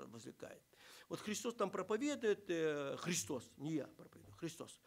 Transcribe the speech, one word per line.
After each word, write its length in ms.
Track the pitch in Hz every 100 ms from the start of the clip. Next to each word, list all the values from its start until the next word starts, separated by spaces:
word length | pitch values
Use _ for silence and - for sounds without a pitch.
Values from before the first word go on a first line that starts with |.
| -
возникает. 560 | 113 123 - - - _ - - - -
Вот 100 | 170
Христос 340 | - 208 240
там 160 | 233 196
проповедует, 720 | 208 180 220 294 269 226 202 -
э, 480 | 165 160 147 139 139
Христос, 520 | 170 170 - 131 - -
не 180 | 143
я 120 | 156 -
проповедую, 500 | - - - - -
Христос, 420 | 165 - - -